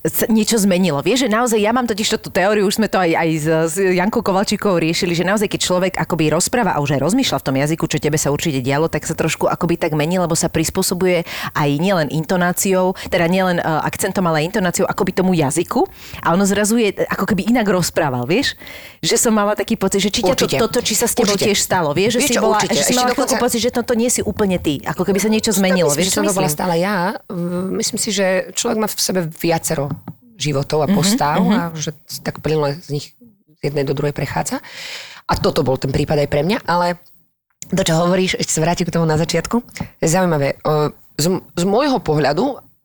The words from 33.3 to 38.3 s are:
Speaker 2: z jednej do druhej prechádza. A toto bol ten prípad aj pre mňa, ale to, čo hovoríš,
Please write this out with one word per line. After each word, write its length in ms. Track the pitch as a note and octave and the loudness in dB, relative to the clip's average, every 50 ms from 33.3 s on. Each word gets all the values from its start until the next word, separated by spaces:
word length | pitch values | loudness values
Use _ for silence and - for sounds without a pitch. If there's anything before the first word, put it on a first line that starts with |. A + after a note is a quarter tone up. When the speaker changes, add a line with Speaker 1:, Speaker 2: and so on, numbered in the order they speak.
| _ _ _ _ D3+ | _ _ _ _ _
Speaker 2:
z 60 | _ - | _ -8
jednej 200 | D3 C#3+ D3+ C#3 | -4 -2 -2 -2
do 100 | C#3 C#3+ | -2 -2
druhej 180 | C3+ D3+ D3 | -2 -2 -2
prechádza. 480 | C#3+ - C#3+ - - - D3 - B3 C#4 - - - - - - - - - - - - _ | -2 -2 -6 -4 -4 -4 -4 -4 -6 -8 -8 -12 -16 -16 -14 -14 -14 -14 -14 -16 -20 -18 _
A 100 | - F3 | -4 -4
toto 280 | - - G3 D#3+ F3 | 0 0 0 0 0
bol 160 | D3+ B2+ C3 | 0 0 0
ten 120 | C3 - C3+ | -2 -2 -2
prípad 300 | C3 D3+ D3 - D#3 D3 | 0 0 0 0 0 0
aj 80 | C#3+ | 0
pre 140 | C#3+ - D3 | 0 0 0
mňa, 180 | C#3+ F3 G#3+ C4+ - | 0 0 -2 -2 -2
ale 340 | - E3+ F3 F3+ F3 F3+ E3+ _ _ - _ _ _ _ _ _ _ _ _ - | -2 0 0 0 0 -2 -4 _ _ -20 _ _ _ _ _ _ _ _ _ -10
to, 140 | - - F3+ | -4 -2 0
čo 120 | F#3+ E3+ D#3+ | 0 2 2
hovoríš, 360 | D#3+ F3 F3 F#3 F#3+ F#3 F3+ | 2 4 2 2 2 2 0